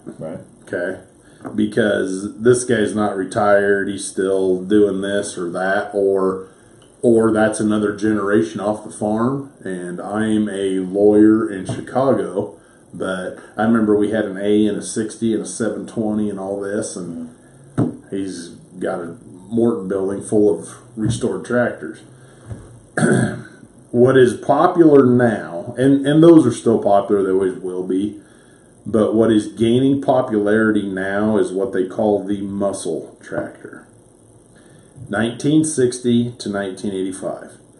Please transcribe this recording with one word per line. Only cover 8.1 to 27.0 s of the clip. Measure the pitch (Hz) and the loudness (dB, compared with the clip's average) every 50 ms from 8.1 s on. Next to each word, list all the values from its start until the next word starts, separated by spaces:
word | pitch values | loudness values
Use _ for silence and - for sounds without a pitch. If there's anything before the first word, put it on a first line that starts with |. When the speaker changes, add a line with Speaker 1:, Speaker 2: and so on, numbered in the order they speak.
| 107 104 98 101 104 110 113 - - 101 | 0 0 0 0 2 2 0 0 -4 -6
Speaker 2:
off | 95 104 107 107 - | -4 -4 -4 -4 -8
the | - | -14
farm. | - - 110 104 107 110 117 127 139 139 139 - - - - | -10 -6 -4 -4 -2 -2 -2 -2 -2 -4 -8 -12 -18 -14 -12
And | 95 92 90 90 90 87 87 | -10 -10 -8 -8 -10 -10 -10
I'm | - 98 101 107 110 110 110 107 107 104 | -10 -8 -4 -4 -2 0 0 0 -2 -2
a | 95 98 98 95 95 95 | -4 -4 -4 -2 -2 -2
lawyer | 92 90 92 101 104 107 104 104 107 107 110 110 113 107 | -4 -4 0 4 4 6 6 8 8 6 6 4 2 -2
in | 101 92 92 | -6 -8 -8
Chicago, | 90 - - - - - 123 131 139 120 101 92 90 90 95 104 - - - _ _ _ _ - _ - | -8 -10 -10 -10 -6 -2 -2 0 2 0 0 -2 -4 -4 -6 -6 -6 -8 -18 _ _ _ _ -20 _ -12
but | 90 95 95 92 92 92 90 - - - - - - | -10 -6 -6 -6 -6 -8 -10 -12 -14 -20 -18 -6 -2
I | 110 | 0
remember | 113 117 113 107 104 107 104 | 2 2 2 4 2 2 2
we | 104 101 | 2 0
had | 107 - 101 | 0 -2 -2
an | 101 95 95 | -4 -4 -6
A | 101 104 104 104 107 104 | -2 2 2 4 2 2
and | 98 90 | 0 -4
a | 90 | -8
sixty | - - 117 110 107 - - 113 113 110 | -8 -6 -6 -6 -6 -8 -6 -4 -2 -2
and | 101 | -2
a | 92 - | -4 -6
seven | - - 117 104 - 98 92 - | -6 -6 -4 -4 -4 -6 -10 -10
twenty | - 120 110 107 107 107 104 104 | -6 -6 -4 -2 -2 -2 -4 -4
and | 98 95 | -6 -8
all | 95 98 98 101 | -8 -8 -6 -6
this, | 101 101 101 107 107 - - | -6 -6 -6 -6 -6 -6 -10
and | 101 90 85 82 82 82 80 - - - - - - - - - - - - - - - - | -12 -12 -10 -10 -12 -14 -14 -16 -20 -20 -20 -20 -20 -20 -14 -4 -4 -4 -4 -4 -10 -14 -10
he's | - 98 95 92 90 85 85 85 - - - - 90 92 | -8 -8 -8 -8 -10 -12 -14 -16 -18 -20 -20 -20 -14 -8
got | 92 98 92 87 | -6 -6 -6 -6
a | 85 82 82 - - - 92 90 92 98 | -8 -10 -14 -16 -20 -20 -20 -20 -16 -6
Morton | 113 117 117 117 104 98 95 92 | -2 0 2 2 0 -2 -4 -6
building | 98 95 95 98 101 98 - | -4 -4 -2 -4 -4 -6 -6
full | - 113 107 104 101 - - | -2 0 2 4 4 2 0
of | - - - - - - - | -4 -14 -18 -20 -20 -18 -10
restored | 110 107 113 117 - 127 107 95 90 - | -6 -4 -4 -4 -2 -4 -4 -4 -4 -6
tractors. | - 117 120 120 107 - - 82 - - - - - - - - - - - - - - - - - - - - - - - | -4 -2 0 0 -2 -4 -8 -12 -14 -14 -14 -18 -20 -20 -20 -20 -20 -20 -20 -18 -16 -16 -16 -16 -20 -20 -20 -20 -10 -4 0
<clears throat> | - - - - - - - - - - - - - - - - - - | 2 2 2 2 2 0 -4 -8 -14 -18 -20 -20 -20 -20 -20 -20 -18 -4
What | - 120 123 127 135 | 2 4 6 6 8
is | 135 127 110 107 | 6 6 6 4
popular | - - - 139 147 165 180 180 170 170 156 143 139 131 | -2 -2 0 2 2 2 2 4 6 6 8 8 8 8
now, | 123 123 123 120 117 107 92 82 80 85 85 87 113 - - | 6 6 4 4 2 0 0 -6 -8 -10 -10 -10 -10 -4 0
and, | 131 139 139 139 139 143 | 2 4 4 4 2 2
and | 151 160 160 | 4 6 8
those | 170 170 156 131 120 | 10 10 10 8 4
are | 107 | 0
still | - - 120 110 101 | 0 0 2 2 2
popular, | - 104 101 101 | 2 4 2 2